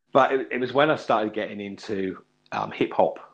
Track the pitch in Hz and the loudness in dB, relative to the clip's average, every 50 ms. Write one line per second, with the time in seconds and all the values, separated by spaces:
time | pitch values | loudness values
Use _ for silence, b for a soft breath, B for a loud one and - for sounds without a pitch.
0 | _ _ - 139 131 - 135 131 117 - - 123 127 123 117 135 147 156 147 - | _ _ 4 4 4 4 4 0 -2 -4 -4 -4 -4 0 2 4 4 4 2 0
1 | - - 123 110 110 107 107 107 101 92 107 101 101 101 98 - - - 107 98 | 0 0 0 0 0 -2 -4 -4 -6 -6 -8 -10 -10 -10 -10 -10 -10 -6 -4 -4
2 | 95 92 92 - - _ _ _ _ _ - 104 101 107 110 - - - - - | -4 -4 -6 -8 -12 _ _ _ _ _ -6 -6 -6 -4 -2 -2 -2 0 2 2
3 | 95 78 - - - - | 2 2 2 -4 -12 -18